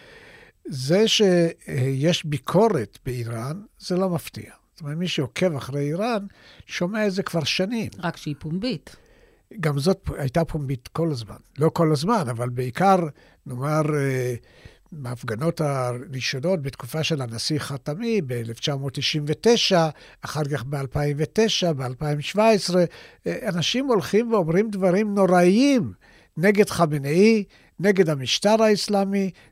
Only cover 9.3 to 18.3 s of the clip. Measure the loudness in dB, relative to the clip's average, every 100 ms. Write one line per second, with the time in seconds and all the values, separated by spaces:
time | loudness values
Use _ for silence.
9.3 | _ _ -4 -2 0 0 0 -4 -4 -2
10.3 | 0 0 -4 -4 -6 -6 -4 -2 -4 -8
11.3 | -16 _ 0 0 2 2 2 2 0 0
12.3 | -4 -4 -4 -6 2 4 4 2 -8 _
13.3 | _ -12 -6 -2 0 2 0 0 0 -2
14.3 | -6 -10 -20 -20 _ _ -12 -10 -8 -6
15.3 | -2 -2 -2 -2 -2 -4 -6 -8 -6 -6
16.3 | -4 -2 -2 -4 -10 -8 -6 -2 -4 -4
17.3 | -6 -4 -4 -4 -8 -8 -6 -2 -2 -2